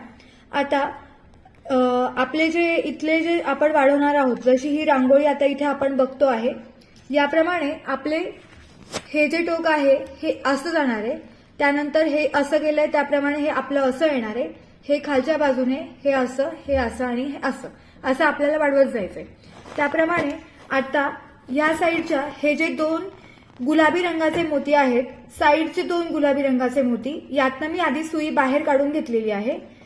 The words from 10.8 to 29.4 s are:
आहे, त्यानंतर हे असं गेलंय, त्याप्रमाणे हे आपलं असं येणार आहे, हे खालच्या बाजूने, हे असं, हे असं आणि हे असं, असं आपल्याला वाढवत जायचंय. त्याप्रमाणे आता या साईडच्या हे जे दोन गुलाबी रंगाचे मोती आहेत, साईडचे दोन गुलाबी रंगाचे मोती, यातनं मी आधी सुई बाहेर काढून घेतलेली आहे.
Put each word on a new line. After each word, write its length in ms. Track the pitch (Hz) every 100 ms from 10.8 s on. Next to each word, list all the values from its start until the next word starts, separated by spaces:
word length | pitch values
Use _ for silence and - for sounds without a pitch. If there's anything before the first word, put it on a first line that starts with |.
| 277 214
आहे, 180 | 220 320 - - - -
त्यानंतर 460 | 285 285 294 311 311
हे 220 | 294 302
असं 280 | 294 277 311
गेलंय, 260 | 302 302 302
त्याप्रमाणे 520 | 294 285 285 285 294
हे 80 | 294
आपलं 340 | 269 262 277
असं 300 | 262 254 320
येणार 240 | 269 220 220
आहे, 140 | 320 - - -
हे 160 | - 294 294
खालच्या 320 | 269 262 302
बाजूने, 380 | 294 254 254 269
हे 360 | 330 - 277
असं, 380 | 269 247 262 294 320 -
हे 80 | 269
असं 300 | 233 - 254
आणि 180 | 240
हे 160 | 277 302
असं, 240 | 277 - 156 - - -
असं 220 | 262 262 311
आपल्याला 320 | 277 285 302
वाढवत 340 | 294 277 262
जायचंय. 340 | 233 180 - - - - - - -
त्याप्रमाणे 560 | 285 330 320 349 285 311 - - -
आता 480 | 269 262 302 285 - - - -
या 220 | 262 311 320
साईडच्या 520 | 349 320 - 285 294
हे 220 | 277 294 294
जे 120 | 320
दोन 360 | 254 311 320 381 - - - - - 247
गुलाबी 360 | 311 302 349
रंगाचे 420 | 349 320 320 359
मोती 300 | 330 285 -
आहेत, 300 | 285 269 240 247 - - -
साईडचे 420 | 311 302 320 -
दोन 260 | 302 349 330
गुलाबी 340 | 311 285 277
रंगाचे 400 | 277 254 254 277
मोती, 460 | 247 233 254 320 -
यातनं 360 | 269 262 262 311
मी 120 | 359
आधी 240 | 320 277
सुई 260 | 320 320 302
बाहेर 340 | 254 262 285
काढून 260 | 302 269 285
घेतलेली 420 | 302 - 233 220
आहे. 420 | 202